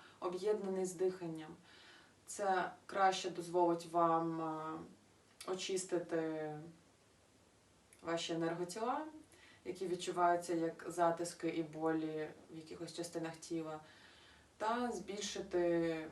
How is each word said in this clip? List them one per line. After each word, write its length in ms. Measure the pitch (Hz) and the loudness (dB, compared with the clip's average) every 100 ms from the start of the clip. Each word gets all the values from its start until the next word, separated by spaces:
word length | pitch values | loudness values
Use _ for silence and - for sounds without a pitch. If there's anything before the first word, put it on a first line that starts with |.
| - - | -18 -6
об'єднаний 680 | 180 180 208 202 190 190 180 | -4 0 2 2 2 0 0
з 80 | |
диханням. 600 | 165 185 185 170 160 160 - - - - - - - - | 2 0 0 -6 -6 -10 -14 -18 -20 -20 -20 -20 -20 -12
Це 440 | - 202 185 175 - - | -2 2 2 2 -6 -4
краще 440 | 196 190 180 180 | 4 6 4 -2
дозволить 560 | 170 170 175 170 170 - | -4 0 4 6 4 2
вам, 540 | 170 170 165 165 165 | 4 6 4 2 -2
е, 1120 | 160 156 160 160 175 - - - _ - - | -2 -4 -6 -8 -10 -18 -20 -20 _ -10 -6
очистити 1000 | 185 - 185 - 170 170 165 160 156 156 151 165 - - _ _ _ _ _ _ _ _ _ - - | -4 -2 -2 0 -2 0 0 0 -2 -4 -6 -10 -16 -20 _ _ _ _ _ _ _ _ _ -20 -12
ваші 300 | 165 165 - | -4 -2 0
енерготіла, 720 | 165 165 170 175 220 240 294 311 - - - - - - | 0 0 0 -4 -2 0 -2 -4 -10 -20 -20 -20 -14 -10
які 200 | 180 185 | -6 -4
відчуваються 680 | 175 185 175 175 175 180 | -4 -2 4 6 4 2
як 300 | 170 165 165 - | 0 0 -2 -4
затиски 640 | 165 170 165 170 - 165 | 2 4 4 -2 -2 -2
і 140 | 160 | -2
болі 680 | 151 156 160 160 156 156 151 - - | -4 0 2 2 0 -4 -6 -10 -16
в 60 | 160 | -14
якихось 380 | 156 143 165 | -12 -10 -8
частинах 420 | - 170 170 165 160 | -6 -6 -4 -6 -8
тіла, 440 | - 165 156 156 - - - - - - - - | -6 -4 -4 -8 -12 -20 -20 -20 -20 -20 -16 -2
та 360 | 214 240 240 | 0 2 0
збільшити 1040 | 190 180 202 - 196 196 180 175 170 165 160 156 | -2 -6 -6 -4 -4 0 2 4 4 2 0 -4